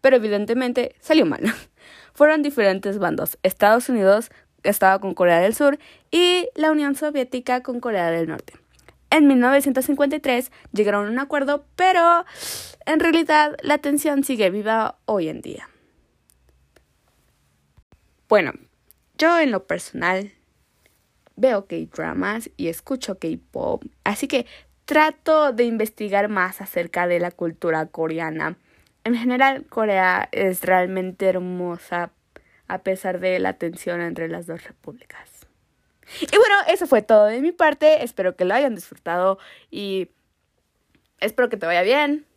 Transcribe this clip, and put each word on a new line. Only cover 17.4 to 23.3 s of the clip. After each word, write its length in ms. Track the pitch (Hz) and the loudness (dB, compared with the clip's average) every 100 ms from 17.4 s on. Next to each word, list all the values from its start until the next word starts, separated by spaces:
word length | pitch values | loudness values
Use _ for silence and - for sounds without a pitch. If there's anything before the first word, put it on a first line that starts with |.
| _ _ _ _ _ _ _ _ _ | _ _ _ _ _ _ _ _ _
Bueno, 260 | 214 151 - _ _ _ _ _ - | 2 2 -8 _ _ _ _ _ 0
yo 240 | 311 339 | 2 4
en 120 | 294 | 2
lo 160 | 196 - | -2 -4
personal 680 | 175 - - 175 185 202 _ _ _ _ _ _ _ _ _ _ - | -8 -8 -6 -2 -2 -6 _ _ _ _ _ _ _ _ _ _ 0
veo 300 | 254 214 196 | 0 0 -4
K-dramas 840 | 170 165 - 160 160 185 220 226 - | -10 -10 -8 -8 -4 -4 -6 -10 -8
y 100 | 170 | -8
escucho 520 | 165 - 262 - 190 | -8 -8 -8 -8 -8
K-pop, 680 | 165 | -8